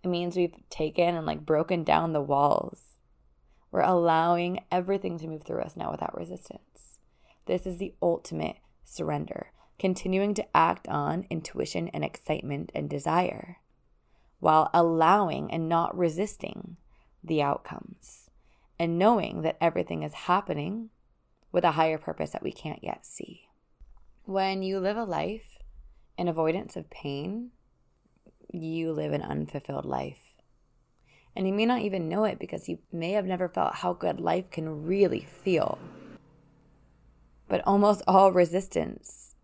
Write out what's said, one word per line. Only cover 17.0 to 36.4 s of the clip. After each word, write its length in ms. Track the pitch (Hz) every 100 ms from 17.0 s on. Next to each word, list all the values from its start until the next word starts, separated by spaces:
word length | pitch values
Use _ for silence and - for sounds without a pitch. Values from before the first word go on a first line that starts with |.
| _ _
the 200 | 165 156
outcomes, 840 | 143 - - - - - - - - _ _ _ _ -
and 200 | 165 170
knowing 440 | 202 233 - -
that 140 | 160 -
everything 420 | 170 175 165 165
is 100 | 151
happening 800 | - - 185 202 151 156 220 220 _ _ _ _ _ _
with 140 | 180
a 80 | 175
higher 260 | 151 160 156
purpose 320 | - - 151
that 120 | -
we 100 | -
can't 320 | - - -
yet 220 | - - -
see. 420 | - - - _ _ _ _ - - - _
When 380 | - 196 190 190
you 180 | 190 190
live 160 | 185 214
a 80 |
life 540 | 214 156 165 220 - - - - - - _ -
in 100 | 175
avoidance 480 | 160 160 175 - -
of 140 | -
pain, 600 | - 143 139 165 220 240 _ _ _ _ _ _ _ _ _ -
you 400 | 175 160 165 160
live 200 | 156 151
an 100 | 147
unfulfilled 640 | - 147 151 147 - 139 -
life. 480 | 65 69 139 _ _ _ _ _ _ _ _ _ _ _ -
And 120 | 190
you 40 |
may 140 | 202 226
not 160 | 247
even 260 | 208 190 160
know 160 | 180
it 140 | 214 175
because 300 | - 165 -
you 100 | 170 _
may 200 | 170 165
have 140 | 208 185
never 220 | 180 180
felt 280 | - 71 -
how 160 | 180
good 280 | 170 175 -
life 300 | 170 170 185
can 340 | - 160 151
really 360 | 160 196 196 -
feel. 580 | - - 196 165 - - - - - - - _